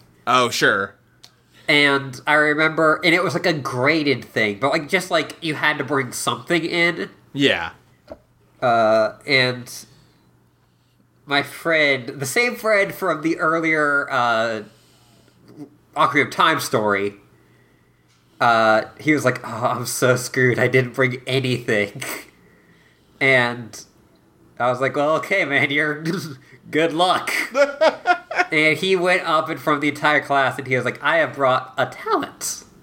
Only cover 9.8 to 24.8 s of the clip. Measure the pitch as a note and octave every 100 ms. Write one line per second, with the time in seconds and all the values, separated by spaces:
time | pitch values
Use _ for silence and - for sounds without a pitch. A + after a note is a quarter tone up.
9.8 | - _ _ _ _ _ _ _ _ _
10.8 | _ _ _ _ - C#3+ C3+ - E3 D#3
11.8 | D3 C3 C3 C#3 C3+ A#3+ A#3+ A3+ A3 G#3
12.8 | F#3+ - F#3+ D3+ D#3+ E3+ D#3+ E3 D#3+ D#3
13.8 | D3 C#3+ C#3 C3 A#2+ A2+ A#2 A2 G#2 _
14.8 | _ _ _ _ _ _ - - C#3+ _
15.8 | _ C#3+ D3+ C#3+ B2 - F3 C#3+ - B2
16.8 | G#2+ G2 G2+ - _ _ _ _ _ _
17.8 | _ _ _ _ _ _ B2 A2+ A2 A2
18.8 | - - D3 D3+ B2+ B2 - A2+ A#2+ A#2+
19.8 | B2 - B2+ B2 B2+ C3 B2 A2+ A#2+ C3
20.8 | B2 A#2 B2+ B2+ - C3 B2+ B2 - G#2+
21.8 | G2+ C3 - - - _ _ _ _ _
22.8 | _ _ _ _ C3+ C3 A#2+ A#2+ A2 -
23.8 | - _ _ _ _ _ _ - B2 B2